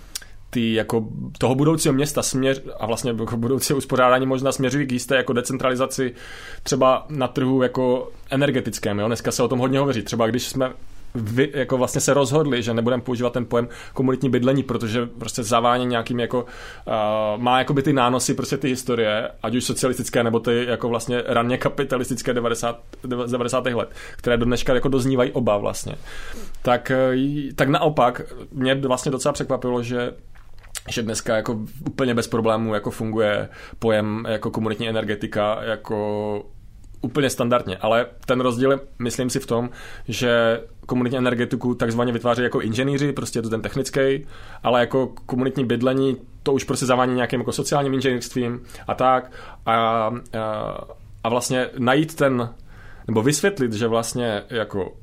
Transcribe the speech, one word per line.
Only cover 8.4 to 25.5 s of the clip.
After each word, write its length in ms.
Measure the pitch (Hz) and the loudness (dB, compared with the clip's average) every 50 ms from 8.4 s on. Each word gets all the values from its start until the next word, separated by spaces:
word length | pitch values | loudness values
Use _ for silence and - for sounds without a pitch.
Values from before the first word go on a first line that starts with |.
| 147 143 123 135 101 117 101 - - 107 101 101 | 2 2 2 0 0 -2 -4 -4 -2 -2 0 0
jo? 80 | 104 | 0
Dneska 240 | 113 117 110 - 123 | 0 -2 -2 -2 -2
se 120 | 113 - 127 | 0 2 2
o 60 | 113 | 2
tom 100 | 131 123 | 2 2
hodně 200 | 123 131 131 135 | 2 2 2 2
hovoří. 240 | 143 143 127 113 95 | 2 2 0 -2 -4
Třeba 240 | - - 113 117 | -2 0 0 2
když 200 | 110 113 123 - - | 2 2 0 -2 -2
jsme 240 | - 131 131 127 123 - - - - - - - - | -2 -2 -2 -2 -4 -8 -12 -12 -12 -12 -10 -8 -6
vy-, 360 | 123 113 104 113 123 143 151 - | -4 -4 0 2 2 2 2 2
jako 240 | 147 127 120 135 127 | -2 -2 0 0 2
vlastně 220 | 123 117 - 156 | 2 0 0 2
se 140 | - - 135 | 2 4 4
rozhodli, 480 | 143 139 120 135 156 156 147 127 120 113 | 4 4 4 4 2 2 2 2 0 0
že 120 | 117 117 | 0 0
nebudeme 280 | 113 117 120 127 123 123 | 2 2 2 2 0 0
používat 300 | - 127 117 123 120 120 | -2 -2 0 0 0 0
ten 120 | 127 117 | -2 -2
pojem 220 | - 127 120 120 120 - - - - - | 0 0 0 0 0 -4 -12 -16 -8 -2
komunitní 360 | - 135 131 131 127 - 135 | 0 2 2 2 2 2 2
bydlení, 320 | 123 123 120 127 135 139 127 | 2 4 4 4 4 2 2
protože 440 | 135 123 113 117 110 104 123 120 | 0 -2 -2 -2 -2 -2 -2 -2
prostě 360 | 120 - 120 117 110 - - 120 | -4 -6 -8 -10 -6 -6 -4 -2
zavání 440 | 101 120 117 117 120 120 123 127 | 2 2 4 4 4 4 2 2
nějakým 340 | 123 123 117 110 - 127 120 | 0 0 -2 -2 -2 -2 -2
jako, 240 | 117 110 - 123 117 - - - - - - - - | -2 0 -2 -2 -4 -4 -10 -16 -16 -16 -16 -12 -6
eh, 40 | - 113 110 107 107 107 110 107 107 107 | -2 -2 0 0 2 0 0 0 0 0
má 220 | 110 120 123 127 131 | 0 2 4 4 4
jakoby 240 | 127 - 156 139 135 | 4 2 2 2 2
ty 100 | 156 143 | 2 4
nánosy 420 | 135 120 120 123 127 123 - 135 | 4 4 4 4 2 0 0 -2
prostě 220 | - - - 156 | -2 -2 -2 -2
ty 120 | 139 - 135 | -2 0 -2
historie, 600 | 127 123 - - 123 117 113 107 104 107 120 - - - - | -2 -2 -2 -2 0 2 2 2 2 0 -2 -4 -6 -6 -4
ať 120 | 113 113 | -2 0
už 100 | 123 120 | 0 0
socialistické, 600 | - 127 - - 131 123 - 117 - - 131 117 | -2 -2 0 0 0 0 -2 -4 0 0 2 2
nebo 160 | 117 113 117 | 4 2 2
ty 240 | 113 123 120 120 123 120 | 2 2 2 2 2 0
jako 200 | 117 110 - 120 | 0 0 0 0
vlastně 340 | 117 117 - - 123 123 117 | -2 -2 -2 -2 -2 -2 0
raně 320 | - 123 117 117 120 127 123 | 0 2 2 2 2 0 0
kapitalistické 760 | - - - - 139 131 131 123 127 - 127 107 - 139 123 | 0 -2 0 -2 -2 0 0 -2 -2 -2 -4 -4 -2 -2 0
devadesát, 460 | 123 117 117 117 113 - 117 117 - - - - - - | 0 0 0 0 0 -2 -2 -4 -6 -10 -18 -16 -12 -8
deva-, 220 | 127 123 120 123 | -6 -4 -4 -2
z 40 | 120 | -2
devadesátých 440 | 120 123 120 120 123 127 123 127 120 | -2 -2 0 0 0 0 0 0 0
let, 160 | 113 98 - - - - - - | -2 -2 -4 -8 -14 -16 -14 -14
které 200 | - - 127 120 | -4 0 2 2
do 80 | 117 117 | 4 4
dneška 300 | 120 123 117 - - 131 | 2 2 2 2 4 4
jako 140 | 123 113 139 | 4 4 2
doznívají 440 | 135 135 120 135 135 123 123 - - | 2 2 2 2 2 2 2 2 0
oba 240 | 139 123 110 | 0 2 2